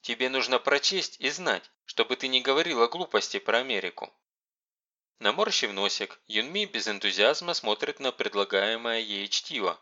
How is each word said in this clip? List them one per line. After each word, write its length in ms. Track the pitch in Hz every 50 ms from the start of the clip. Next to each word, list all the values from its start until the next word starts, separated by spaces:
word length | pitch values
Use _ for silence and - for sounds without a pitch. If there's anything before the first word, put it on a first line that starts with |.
Тебе 260 | - - 117 113 127 127
нужно 320 | 135 131 117 120 131 123
прочесть 560 | - 135 143 135 - - 190 185 151 - - -
и 120 | - 135
знать, 380 | 147 180 185 156 104 87 - - _ _ _
чтобы 300 | - - - 117 - 131
ты 140 | - - 131
не 120 | 131 127
говорила 460 | 123 135 135 151 170 170 151 120 117
глупости 540 | 117 - 175 180 - - 107 - - - 98
про 180 | - - 107 117
Америку». 560 | 127 135 117 98 87 87 - - - - _ _ _ _ _ _ _ _ _ _ _ _ _ _ _ _ _ _ _ _ _ _
Наморщив 540 | 117 104 120 170 214 226 - - - 107
носик, 480 | 101 98 101 98 - - 104 - - _ _ _
Юнми 360 | 110 107 117 139 175 208 208
без 220 | - - 113 -
энтузиазма 680 | 113 104 98 107 101 90 95 101 123 151 - 175 175 165
смотрит 440 | - - 110 107 - 147 143 147 -
на 140 | 139 131
предлагаемое 880 | - - 117 104 101 101 98 - 101 95 98 107 113 113 117 117 113 113
ей 260 | 113 107 104 98 101 101
чтиво 520 | - - - - 160 123 98 90 80 -